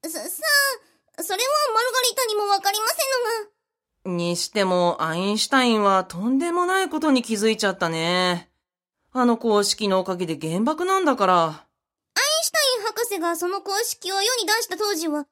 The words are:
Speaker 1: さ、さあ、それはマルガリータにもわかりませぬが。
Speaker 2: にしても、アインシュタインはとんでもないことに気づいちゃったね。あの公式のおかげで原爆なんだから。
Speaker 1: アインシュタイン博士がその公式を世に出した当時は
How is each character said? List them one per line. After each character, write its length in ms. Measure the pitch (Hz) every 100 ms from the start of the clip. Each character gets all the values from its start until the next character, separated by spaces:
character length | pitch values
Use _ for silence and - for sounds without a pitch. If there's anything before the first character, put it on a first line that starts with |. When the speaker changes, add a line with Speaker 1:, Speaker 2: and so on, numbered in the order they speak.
Speaker 1:
さ、 60 | 330
さ 80 | 330 233 - 622 587 554 508 _ _ _ -
あ、 40 |
そ 140 | 339 381
れ 60 |
は 60 | 508 605 587
マ 80 | 440
ル 100 | 494
ガ 100 | 508
リ 60 | 494
ー 60 | 453
タ 100 | 480
に 80 |
も 140 | 415 415
わ 120 | 403
か 120 | 403
り 80 | 415
ま 80 | 440
せ 80 | 480 539 523 480 453 415 _ _ _ _ _ 185
ぬ 60 |
が。 20 | 175
Speaker 2:
に 200 | 170 175
し 120 | -
て 160 | 214
も、 320 | 190 180 175 -
ア 140 | 160
イ 180 | 165 196
ン 60 | 214
シ 100 | -
ュ 20 |
タ 120 | 269
イ 120 | 247
ン 80 | 220
は 220 | 202 190
と 140 | 185 170
ん 200 | 214 269
で 120 | 339
も 140 | 349 359
な 160 | 381
い 60 | 381
こ 100 | 311
と 100 | 311
に 120 | 262
気 120 | 240
づ 140 | 220 220
い 80 | 220
ち 100 | 208
ゃ 40 |
っ 80 | 185
た 100 | 170
ね。 640 | 160 165 180 180 175 - _ _ _ _ _ _
あ 120 | 254
の 120 | 247 233
公 260 | 233 208
式 260 | 208 - 208
の 120 | 190
お 40 |
か 120 | 185 180
げ 100 | 175
で 120 | 151
原 260 | 160 170
爆 200 | 233 311
な 140 | 359 381
ん 60 |
だ 120 | 339 254
か 100 | 190
ら。 100 | 180
Speaker 1:
ア 100 | 165
イ 40 |
ン 20 | 156 _ _ _ _ _ - 554 640
シ 80 | 659
ュ 20 |
タ 80 | 659
イ 220 | 554 508
ン 40 | 427
博 200 | 427 466
士 120 | 392
が 180 | 339 339
そ 120 | 359
の 120 | 392
公 180 | 381 403
式 260 | 453 - 359
を 100 | 392
世 140 | 415 508
に 100 | 392
出 60 | 440
し 60 | 453
た 80 | 349
当 180 | 415
時 140 | 370 330
は 180 | 294 285